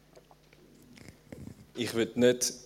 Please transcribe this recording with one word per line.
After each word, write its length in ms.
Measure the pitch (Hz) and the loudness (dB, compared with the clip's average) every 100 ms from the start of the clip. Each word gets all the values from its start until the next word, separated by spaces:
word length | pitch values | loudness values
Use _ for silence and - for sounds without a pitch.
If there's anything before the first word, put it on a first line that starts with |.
| _ - - - - - - - - - - - - - - - - - | _ -20 -20 -20 -20 -20 -20 -20 -20 -20 -20 -20 -20 -18 -18 -20 -12 -6
Ich 180 | 107 | -4
will 180 | 113 113 120 | -2 -2 4
nicht 380 | 123 123 - - | 4 4 -2 -6